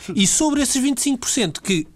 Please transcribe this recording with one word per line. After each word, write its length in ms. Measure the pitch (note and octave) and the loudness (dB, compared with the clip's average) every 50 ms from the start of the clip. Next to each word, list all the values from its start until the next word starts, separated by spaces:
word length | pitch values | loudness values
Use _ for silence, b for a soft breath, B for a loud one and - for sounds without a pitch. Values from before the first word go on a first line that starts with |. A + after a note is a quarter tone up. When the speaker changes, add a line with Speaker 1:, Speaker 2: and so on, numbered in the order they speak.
| - | -12
Speaker 1:
tu 80 | - E3+ | -6 0
Speaker 2:
E 100 | G#3 G3 | 2 2
sobre 360 | - - - D#4 D4+ C#4+ D4 C#4 | 2 4 2 2 2 2 0 0
esses 200 | - - C4+ B3+ | 0 0 0 0
vinte 160 | C#4+ C4+ - | 0 0 0
e 40 | - | 0
cinco 180 | D4 C4+ - | -2 -2 -2
por 80 | - - | -2 -2
cento 340 | - C4+ G#3+ D#3+ - - - | -2 0 0 -2 -4 -6 -2
que 240 | - F#3+ D#3+ D3+ - - | -2 0 0 -2 -6 -12